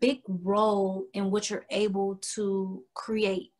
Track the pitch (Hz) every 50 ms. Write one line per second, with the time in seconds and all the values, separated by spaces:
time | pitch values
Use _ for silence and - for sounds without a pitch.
0 | - 254 277 262 - - 190 180 175 190 202 208 214 220 208 202 196 190 190 190
1 | 190 - - 196 196 196 190 208 208 - 208 185 - - - 202 208 214 190 196
2 | 196 196 196 190 - - - 220 208 196 196 190 190 190 190 190 - _ - -
3 | - - 220 220 214 196 190 185 - - _ -